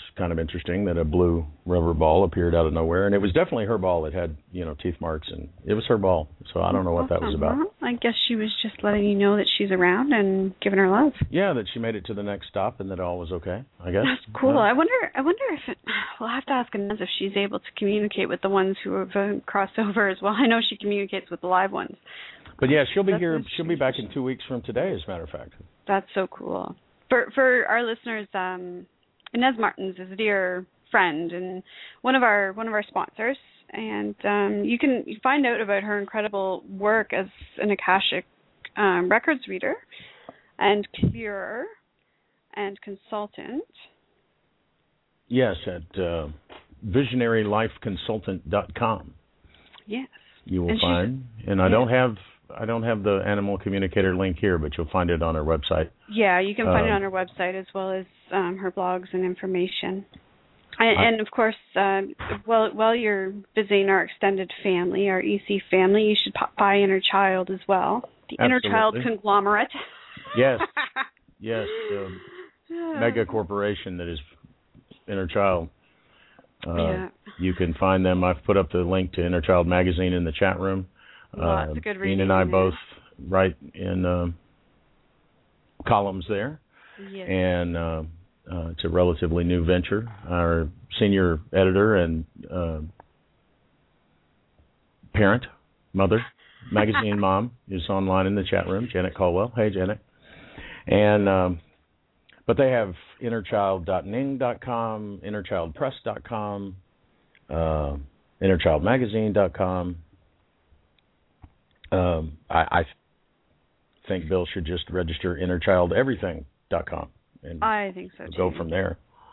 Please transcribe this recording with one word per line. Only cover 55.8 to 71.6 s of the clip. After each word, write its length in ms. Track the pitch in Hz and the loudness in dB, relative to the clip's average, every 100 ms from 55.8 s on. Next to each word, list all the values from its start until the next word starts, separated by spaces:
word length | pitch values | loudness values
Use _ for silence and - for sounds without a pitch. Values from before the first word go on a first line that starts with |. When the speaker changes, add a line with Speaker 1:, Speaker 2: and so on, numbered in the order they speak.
| 80 _ - | -2 _ -8
Speaker 2:
Yeah, 300 | 214 208 180 | 0 2 2
you 160 | 196 | 0
can 120 | 208 220 | -2 2
find 200 | 185 226 | 2 2
it 40 | |
Speaker 1:
Um, 60 | 202 | 0
Speaker 2:
on 60 | |
her 80 | 196 | -2
website 480 | 185 180 - 185 190 | -4 -6 -4 -6 -6
as 80 | 190 | -8
well 160 | 196 190 | -8 -6
as, 160 | 190 185 _ - | -6 -8 _ -6
um, 240 | 185 180 190 | -2 -2 -4
her 120 | 190 | -6
blogs 360 | 185 180 185 180 | -4 -2 -2 -4
and 120 | 185 | -4
information. 800 | 185 180 190 185 185 - 190 190 190 - _ _ _ _ - - | -2 -4 -4 -2 -2 -4 -6 -6 -10 -20 _ _ _ _ -10 0
And, 200 | 226 - | 2 6
Speaker 1:
I 40 | 233 | 4
Speaker 2:
and 120 | 226 | 4
of 80 | 214 | -2
course, 240 | - 220 220 _ | 2 2 2 _
uh, 280 | - 196 196 196 - - 202 | 0 2 2 -2 -8 -8 -8
while, 260 | 214 226 220 | 2 4 4
while 220 | 202 220 | 2 2
you're 380 | 233 214 202 190 202 190 - | 2 2 0 -2 -8 -6 -2
visiting 320 | 202 202 196 | 2 4 6
our 160 | 190 | 4
extended 460 | - - 196 196 185 - | 2 0 0 2 -2 -4
family, 460 | 202 180 180 185 196 | 0 2 2 0 0
our 120 | 185 | 0
E 220 | - 202 - | 0 -2 0
C 120 | 202 - | -4 2
family, 320 | 185 185 202 | 4 6 6
you 100 | 214 208 | 4 2
should 120 | - | 0
pop 200 | - - - | -2 -4 2
by 200 | 202 202 | 4 6
Inner 220 | 196 190 190 | 4 4 2
Child 400 | 196 196 185 180 | 2 2 2 -2
as 100 | 190 - | -6 0
well, 420 | 190 185 214 - _ - | 2 2 -2 -4 _ -12
the 60 | - | 0
Inner 160 | 247 254 | 2 4
Child 340 | 208 220 220 220 | 2 2 2 0
Speaker 1:
Absolutely. 200 | 247 214 | -4 -2
Speaker 2:
conglomerate. 520 | 208 202 196 208 262 277 - - - - - 587 | 2 4 4 2 0 -6 -14 -18 -20 -20 -6 2
Speaker 1:
Yes. 240 | 135 120 | 2 2
Speaker 2:
<laughs> 40 | - - 269 - 277 _ _ _ | -2 -4 -6 -6 -8 _ _ _
Speaker 1:
Yes, 280 | 107 113 | -6 -4